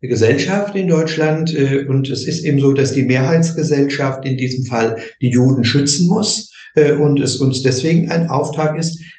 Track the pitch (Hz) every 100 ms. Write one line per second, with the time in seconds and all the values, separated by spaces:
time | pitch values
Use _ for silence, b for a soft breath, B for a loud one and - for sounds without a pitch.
0 | 123 117 113 143 180 202 202 196 175 160
1 | 160 160 156 160 165 151 135 139 135 135
2 | 135 117 - - 151 139 135 135 131 135
3 | 120 127 131 165 - - 143 143 139 -
4 | 139 131 139 127 127 127 120 120 113 -
5 | B B 123 123 131 120 113 143 139 -
6 | 175 214 208 - - B B 156 147 147
7 | 147 139 120 - 135 - 131 - 165 165
8 | - 170 - 135 - - 156 156 - -
9 | B